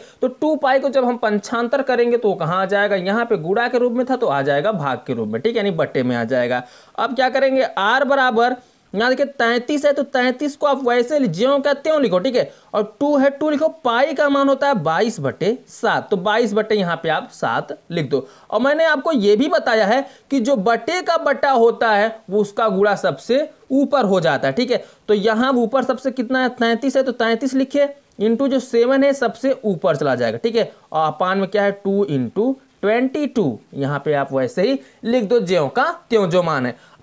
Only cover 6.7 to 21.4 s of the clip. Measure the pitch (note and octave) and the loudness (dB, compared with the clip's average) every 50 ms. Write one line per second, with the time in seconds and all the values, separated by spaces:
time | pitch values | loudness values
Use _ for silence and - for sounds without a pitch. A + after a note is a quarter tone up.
6.7 | - - - - _ - A3 - B3+ B3 C4 B3+ B3+ C4+ C4+ C4+ C4 C4+ B3 - | -20 -20 -20 -16 _ -4 -4 -2 0 0 0 0 2 2 0 2 2 0 0 -2
7.7 | - F#3 F#3+ G#3 A#3 C4+ C#4+ B3+ C#4 C4+ C4 B3+ A#3 A3+ A#3 B3 B3+ B3+ - _ | -2 -2 0 2 2 2 2 2 2 2 2 2 2 2 2 2 0 -4 -10 _
8.7 | _ _ _ _ - F#3+ A3+ B3+ C4 C4 C#4+ C#4 - - A#3+ A3+ A#3+ A#3+ A#3+ - | _ _ _ _ -4 -2 0 0 2 0 0 -4 -2 -2 0 0 0 0 0 -2
9.7 | D4 D4 C#4+ C#4+ C#4 C#4+ C4+ - - B3+ B3 B3+ B3+ B3+ D4+ D4 C#4 - - D4 | -4 0 0 0 0 0 -2 -2 -2 0 0 0 0 -2 -4 -6 -4 -2 0 0
10.7 | C#4 C4+ C#4 B3 A#3+ B3 A#3+ B3 D4+ D4 C4 G#3+ D#3 E3 A3+ C4 C#4+ C#4+ C4+ D4 | 0 0 0 0 2 2 0 0 0 0 0 0 0 0 0 2 2 2 2 0
11.7 | C#4+ C#4+ - D#4+ D#4 D4+ C#4 G#3+ F3 F3+ F3+ C4+ A#3+ B3 D#3+ - - - _ _ | -2 0 0 0 0 2 2 2 0 0 0 0 0 0 -2 -2 -6 -20 _ _
12.7 | - G3+ G#3+ G#3 - _ C#4+ C#4+ D4 C#4 C4+ C#4 C#4 C#4 D4+ D#4 D4+ C#4 D#4 D#4+ | -4 -4 -4 -4 -4 _ 0 2 2 4 2 2 0 0 -2 -2 0 0 0 -2
13.7 | D#4+ - _ B3 A3+ A#3+ C#4 D#4 D#4 C4 D4+ C#4+ C#4 C#4 C#4 C#4 C#4 C4+ C#4 C#4 | -2 -2 _ -2 2 2 0 0 2 0 2 2 2 2 2 2 2 2 2 0
14.7 | C#4 G#3 D3 D#3+ D#3+ E3+ A3 A#3+ - - C#3+ C3 A#2 - D#3 F#3+ A#3 B3+ - _ | 0 0 0 0 0 0 0 -2 -2 -4 -4 -6 -4 -2 -2 -2 -2 -4 -8 _
15.7 | - - - G#3+ F3 C#3 - - G#3+ F3+ E3+ G#3+ G#3 A3+ B3 G#3 G3+ G#3+ G#3+ G#3+ | -14 -4 -2 0 0 0 0 -2 -4 -2 0 0 0 0 0 0 0 -2 0 0
16.7 | A3 G#3+ F#3+ F3 E3+ D#3+ - D#3+ D#3 F3+ B3 - - - - B2 A2+ C3+ D3 - | 0 0 0 -2 -4 -4 -2 -2 -2 -2 -4 -8 -10 -6 -4 -2 -2 -2 -4 -6
17.7 | - - _ _ E3 F3 D3+ A#2+ C#3+ C3 - - - - - _ - G#3+ B3 C#4 | -12 -16 _ _ -6 -4 -4 -2 -2 -4 -4 -6 -18 -20 -14 _ -4 0 0 0
18.7 | D4 D4+ D#4+ D#4+ D4+ C#4+ C4 E4 E4 B3 G3 G3+ G#3 G#3 C4+ D#4 C#4 D#4 - C4+ | 2 2 2 2 2 0 0 0 0 2 4 4 4 4 4 2 0 0 0 2
19.7 | A#3 A3 G#3 F#3+ A3+ C4+ C4+ - - - _ _ C#4 C#4 A3 B3 C#4+ A#3 F3+ A#3 | 2 2 2 2 2 0 0 -4 -12 -20 _ _ -2 0 2 2 0 2 2 0
20.7 | A#3 A3+ A#3 - E4 F#4 F4 - E4+ E4 E4 D4+ C#4 - | 0 0 -2 -4 -4 -4 -2 0 -2 0 2 0 0 2